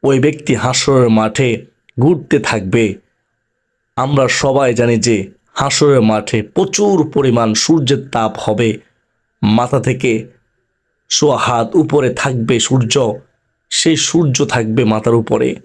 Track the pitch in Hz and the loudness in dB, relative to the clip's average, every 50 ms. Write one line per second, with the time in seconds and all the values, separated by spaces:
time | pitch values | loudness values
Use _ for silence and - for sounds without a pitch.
0 | - 135 139 135 127 147 147 151 - - 135 107 - 127 127 - - - 139 131 | 0 2 2 2 2 0 0 -2 -2 -2 -2 -2 0 -2 -2 -2 0 2 2 4
1 | 127 117 110 110 110 110 110 - 135 123 113 101 - - _ _ _ _ _ - | 4 4 4 4 2 0 0 0 0 0 0 -4 -6 -14 _ _ _ _ _ 0
2 | 120 147 175 147 127 - - 147 107 - - 110 95 92 90 117 113 107 95 - | 2 2 2 0 -2 -2 -2 -2 0 -2 -4 -4 -4 -2 0 0 0 0 -2 -6
3 | _ _ _ _ _ _ _ _ _ _ _ _ _ _ _ _ _ _ _ - | _ _ _ _ _ _ _ _ _ _ _ _ _ _ _ _ _ _ _ -6
4 | 127 135 143 139 135 123 - - - 139 131 139 139 127 120 110 120 117 120 113 | -4 -2 0 0 0 0 0 0 0 0 0 2 2 2 2 2 2 2 2 2
5 | 95 120 113 101 95 - - _ _ _ _ - 135 139 135 - 147 147 143 131 | 2 0 0 0 -2 -6 -12 _ _ _ _ -4 -4 -2 0 2 2 4 4 4
6 | 113 110 107 107 104 - - 113 104 - _ - 190 190 190 - 208 202 196 180 | 4 4 2 0 -2 -2 -4 -4 -4 -2 _ -2 -2 -2 -2 0 0 2 2 2
7 | 151 - - 143 139 131 117 117 117 110 107 110 - - 160 165 139 123 143 135 | 0 0 0 0 0 2 2 2 2 0 0 -2 0 2 2 2 2 0 -2 -2
8 | 135 - - 120 113 110 - - - - 107 98 120 113 107 - _ _ _ _ | -4 -4 -4 -2 -2 -2 -4 -6 -4 -4 -2 0 0 -2 -2 -4 _ _ _ _
9 | _ _ _ _ _ _ _ _ - 104 107 113 120 123 - 135 113 135 127 131 | _ _ _ _ _ _ _ _ 0 2 2 2 2 0 -2 -2 0 -2 -2 0
10 | - 127 113 110 107 - _ _ _ _ _ _ _ _ _ _ _ _ _ _ | 0 0 0 0 -4 -8 _ _ _ _ _ _ _ _ _ _ _ _ _ _
11 | _ _ - - - 147 131 110 - - 123 117 117 113 - - 156 - - 147 | _ _ -4 0 0 2 0 0 -2 -2 0 -2 -2 0 0 0 0 2 2 0
12 | 139 123 127 131 - 143 131 123 113 113 127 117 - - - 131 120 110 - 143 | 0 0 -2 -2 -4 -4 -2 -4 -2 0 0 0 0 0 0 0 0 0 0 0
13 | 131 113 107 - _ _ _ _ _ _ _ _ _ _ - - - 160 160 147 | 0 -2 -4 -6 _ _ _ _ _ _ _ _ _ _ -6 -2 0 0 0 0
14 | - - - 170 170 147 127 - 143 135 - 123 113 110 110 120 127 110 110 107 | -2 -2 0 0 0 0 0 -2 -4 -4 -2 -4 -2 -2 -2 0 0 0 0 0
15 | 110 123 117 117 113 - 139 - 127 127 - - - | 0 0 0 0 0 0 -2 -2 0 -2 -4 -6 -14